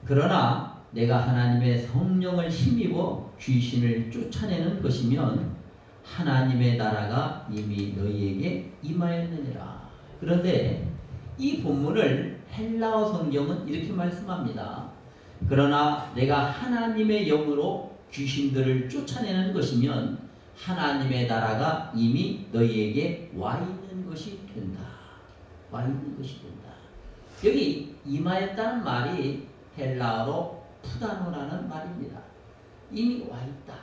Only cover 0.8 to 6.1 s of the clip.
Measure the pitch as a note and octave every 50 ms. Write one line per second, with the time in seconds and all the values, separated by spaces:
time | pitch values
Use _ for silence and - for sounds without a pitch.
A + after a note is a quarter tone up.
0.8 | - - - A2+ A#2 A#2+ A#2+ A#2 A#2+ B2 B2+ B2 B2 B2 A#2+ A#2+ A#2+ B2 A#2+ A#2+
1.8 | - - - B2+ F3+ F#3+ F#3 F#3 F3+ F3+ F3 F3 E3+ D#3+ D#3+ - - - A#3 A#3
2.8 | G3 E3+ - - - - - - - - - - - - B2+ A#2+ - - - B2
3.8 | A#2+ A#2 A2+ A2+ A2+ - - A#2+ A2+ - - - G#3+ F#3+ F3+ D#3+ E3 F#3 G3+ G3
4.8 | - C#3 B2 - A#2 A#2 C3+ - C#3 B2+ - - - - - - - - - -
5.8 | - - - - - -